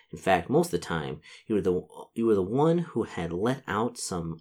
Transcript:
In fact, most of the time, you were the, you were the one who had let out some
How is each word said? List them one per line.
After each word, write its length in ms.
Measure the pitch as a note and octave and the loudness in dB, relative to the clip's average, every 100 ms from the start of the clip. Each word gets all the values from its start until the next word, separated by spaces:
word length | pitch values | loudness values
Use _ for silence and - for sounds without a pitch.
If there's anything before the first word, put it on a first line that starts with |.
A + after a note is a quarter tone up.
| _ | _
In 60 | - | -6
fact, 300 | - F2+ - | 2 2 4
most 180 | C#3+ F3 | 2 2
of 80 | E2+ | -2
the 60 | - | -2
time, 340 | E2 C#2 D2 - - - | -4 -4 -8 -14 -14 -2
you 80 | G#2 | 0
were 40 | |
the, 240 | F2+ F2+ - - - | 2 0 -2 -14 -10
you 120 | - A#2 | 0 2
were 100 | G2+ | 4
the 60 | |
one 360 | F#2 B2+ D#3+ F3 | 2 2 4 2
who 240 | E3 A#2+ | 0 -2
had 300 | F#2+ - E2 | -4 -4 -4
let 320 | E2+ A#2 C3+ - | -2 -2 -2 -4
out 320 | G2+ A2+ - | -2 -2 -4
some 420 | - F2+ E2 D#2+ | -6 -6 -6 -8